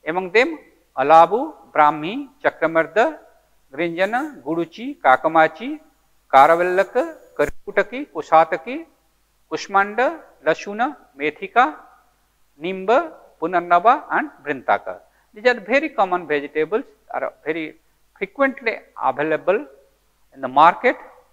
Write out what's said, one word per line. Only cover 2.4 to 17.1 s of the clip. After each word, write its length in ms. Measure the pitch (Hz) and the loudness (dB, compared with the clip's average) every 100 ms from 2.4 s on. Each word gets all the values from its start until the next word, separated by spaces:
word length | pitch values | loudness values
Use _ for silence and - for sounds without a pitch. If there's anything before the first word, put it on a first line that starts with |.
Chakramarda, 760 | 151 - 160 165 156 202 262 - - _ _ _ _ | -4 -2 -2 0 -2 0 0 -2 -20 _ _ _ _
Grinjana, 680 | 135 170 165 196 240 311 247 | -6 -6 -2 -4 -4 -8 -12
Guduchi, 560 | - 165 165 - 247 285 | -8 -6 -6 -10 -14 -2
Kakamachi, 800 | 139 131 160 160 160 - 247 302 _ _ _ _ _ | 2 4 4 2 2 0 -12 -12 _ _ _ _ _
Karavallaka, 800 | 135 143 170 180 180 190 240 330 311 - - | 6 6 6 2 0 0 -2 -4 -8 -20 -4
Karkutaki, 720 | 147 - - 202 190 247 294 | -4 -4 -4 -4 -4 -6 -12
Kusataki, 760 | 165 147 160 165 170 - 277 330 _ _ _ _ _ _ | -12 2 4 4 -2 -8 -12 -14 _ _ _ _ _ _
Kusmanda, 680 | - - 196 202 214 262 330 - _ 151 | -10 -2 0 0 0 -2 -4 -16 _ -4
Lasuna, 500 | 160 - 208 214 190 _ - | -4 -6 -6 -6 -6 _ -8
Methika, 580 | 147 147 190 233 277 294 - _ _ _ _ _ _ _ | -8 -6 -2 0 0 -2 -20 _ _ _ _ _ _ _
Nimba, 500 | 165 190 190 254 330 - - _ | -10 -8 0 0 0 -12 -20 _
Punarnava 600 | 165 180 175 175 208 285 - | -4 -2 2 4 4 2 0
and 180 | 156 285 _ 143 | -4 -4 _ -8
Brintaka. 540 | 139 - 101 - 90 _ _ _ | -8 -2 -2 -2 -14 _ _ _
These 120 | 214 226 | -2 0
are 140 | 240 | 0
very 300 | 190 269 302 | -2 -2 -2
common 380 | - 196 180 160 | -2 0 -2 -2
vegetables, 560 | 147 143 156 156 214 - _ _ | -4 -2 -4 -2 -4 -6 _ _